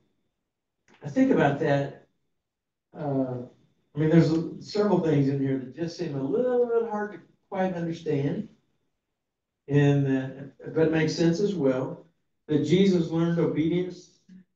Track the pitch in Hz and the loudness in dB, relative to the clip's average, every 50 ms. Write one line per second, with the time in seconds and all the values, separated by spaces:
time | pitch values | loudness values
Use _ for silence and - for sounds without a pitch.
0 | _ _ _ _ _ _ _ _ _ _ _ _ _ _ _ _ _ _ _ _ | _ _ _ _ _ _ _ _ _ _ _ _ _ _ _ _ _ _ _ _
1 | - 143 - 262 262 - 214 165 156 139 139 139 156 135 139 139 139 - - - | -12 -4 0 2 4 4 4 4 4 2 2 0 0 0 2 0 0 -4 -8 -14
2 | _ _ _ _ _ _ _ _ _ _ _ _ _ _ _ _ _ _ - 175 | _ _ _ _ _ _ _ _ _ _ _ _ _ _ _ _ _ _ -14 -8
3 | 156 143 135 135 131 127 127 123 120 - _ _ _ _ _ _ _ _ - 147 | -6 -4 -2 -2 -2 -2 -6 -8 -10 -14 _ _ _ _ _ _ _ _ -4 -2
4 | 156 156 165 165 147 151 165 165 175 - - - - - - 208 208 190 185 165 | 2 4 6 6 6 6 2 0 -2 -4 -8 -12 -12 -4 -2 0 2 2 2 2
5 | 160 156 143 139 135 139 143 135 135 135 135 127 120 - - 156 170 165 - - | 2 2 2 2 2 2 0 0 -2 -2 -2 -4 -6 -8 -10 -8 -8 -8 -6 -6
6 | 165 143 143 135 135 135 202 240 254 247 247 247 240 233 233 233 220 226 214 208 | -8 -6 -6 -6 -4 -2 -2 -2 0 0 0 0 0 0 0 -2 -2 -2 -4 -6
7 | 208 208 175 170 - _ _ _ _ - 196 190 185 185 175 170 170 165 - - | -6 -8 -10 -14 -20 _ _ _ _ -10 -6 -4 -4 -4 -4 -4 -6 -6 -6 -6
8 | - 156 143 139 143 - - 208 - - _ _ _ _ _ _ _ _ _ _ | -4 -4 -2 -2 -2 -2 -4 -6 -8 -10 _ _ _ _ _ _ _ _ _ _
9 | _ _ _ _ _ _ _ _ _ _ _ _ _ 143 143 143 143 143 143 143 | _ _ _ _ _ _ _ _ _ _ _ _ _ 0 2 4 4 4 4 2
10 | 139 135 135 131 135 - - - - - - - - - - 160 160 156 160 160 | 2 0 0 -2 -2 -6 -10 -14 -16 -18 -18 -16 -14 -6 0 0 2 2 2 0
11 | 156 - - 175 170 170 - - 202 196 180 160 135 131 127 127 - - - - | 0 0 0 2 2 2 2 2 0 -2 0 0 0 0 0 0 -2 -6 -8 -12
12 | - _ _ _ _ _ _ _ _ - 151 143 - - 175 190 196 190 180 170 | -18 _ _ _ _ _ _ _ _ -2 0 0 2 4 4 4 4 4 4 2
13 | 160 160 165 165 170 170 170 160 147 - - 147 160 160 175 180 185 185 - - | 0 0 -2 0 0 0 0 0 0 0 0 0 0 0 0 -2 -2 -4 -8 -14
14 | - - _ _ _ - - - - _ _ | -18 -20 _ _ _ -20 -20 -20 -20 _ _